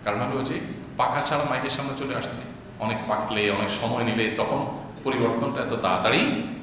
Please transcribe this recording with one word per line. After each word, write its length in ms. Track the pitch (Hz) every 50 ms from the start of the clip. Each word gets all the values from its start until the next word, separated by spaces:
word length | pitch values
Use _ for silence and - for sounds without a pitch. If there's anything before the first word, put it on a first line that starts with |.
| -
কারণ 180 | 104 104 107
হলো 220 | 123 135 139 135 131
যে 160 | - 160 156 117 101 - - - - - -
পাকা 240 | 127 117 - 143
ছাড়া 240 | 139 - 156 147 147 139
মাইকের 200 | 127 127 127 127
সামনে 240 | - - 143 135 135 -
চলে 180 | 143 135 127
আসছে, 260 | 113 - - - - - - - - - - - -
অনেক 180 | 110 110 113 110 - -
পাকলে, 440 | 107 107 107 107 107 104 104 104
অনেক 180 | 101 101 107 101
সময় 340 | - - - 117 120 120 117
নিলে 280 | 110 104 113 110 110 107 110
তখন 280 | 107 - - 139 147 - - - - - - - -
পরিবর্তনটা 580 | 135 - 120 117 120 120 117 - - - 143
এত 120 | 120 - 117
তাড়াতাড়ি 720 | - - 92 92 92 92 110 123 165 233 294 269 107 - - - -